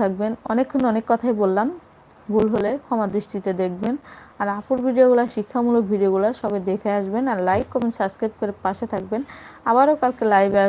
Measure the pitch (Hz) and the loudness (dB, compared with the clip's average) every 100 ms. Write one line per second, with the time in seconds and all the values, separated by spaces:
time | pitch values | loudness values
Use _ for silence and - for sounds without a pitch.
0 | 202 185 214 233 - 226 262 277 254 220 | -2 -2 -4 -6 -2 -2 0 0 0 0
1 | 220 233 247 214 202 190 247 349 - - | 0 0 0 2 2 2 0 -4 -14 -20
2 | - - - 214 220 233 208 277 - 233 | -20 -14 -2 0 2 0 -2 -4 -4 -2
3 | 202 202 202 196 196 185 185 180 214 285 | -2 -4 -6 -6 -4 -2 -4 -4 -4 -6
4 | - - - - 202 202 - 262 254 247 | -10 -20 -14 -6 -4 -4 -4 -2 2 4
5 | 254 240 240 - 208 247 240 240 196 208 | 6 4 2 -4 -4 -2 2 2 2 0
6 | 196 190 208 254 220 202 185 190 214 202 | 2 2 0 -2 -4 -4 -2 -2 -2 -2
7 | 196 220 269 208 180 196 262 254 233 - | -2 -2 -2 0 0 0 0 -2 -2 -2
8 | 196 - 220 - 208 202 185 196 226 196 | -4 -4 -8 -4 -6 -4 -6 -4 -6 -6
9 | 190 214 285 - - - 240 240 277 294 | -4 -6 -6 -14 -20 -6 2 4 4 4
10 | 254 254 214 196 196 196 | 0 0 2 4 4 4